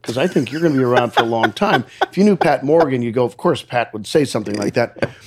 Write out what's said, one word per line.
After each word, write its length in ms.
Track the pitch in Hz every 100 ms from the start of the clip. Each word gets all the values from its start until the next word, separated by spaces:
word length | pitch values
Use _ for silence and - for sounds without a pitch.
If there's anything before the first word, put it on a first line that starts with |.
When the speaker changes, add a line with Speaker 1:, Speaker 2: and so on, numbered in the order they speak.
Speaker 1:
'Cause 140 | - 117
I 100 | 185
think 240 | 165 117
you're 120 | 151
gonna 120 | 165
be 80 | 135
around 300 | 123 123 120
for 80 | -
a 40 | 117
long 260 | 113 110
time." 320 | - 208 226 - -
Speaker 2:
<laughs> 40 | -
Speaker 1:
If 60 | 175
you 80 |
knew 100 | 208
Pat 300 | 190 160 147
Morgan, 380 | 135 165 151 127
you 100 | 120
go, 120 | 110
"Of 120 | 120 -
course 260 | 175 131
Pat 300 | - 123 113
would 140 | 110 101
say 180 | 165
something 320 | 135 117 104 104
like 160 | 104
that." 240 | 123 117 - - -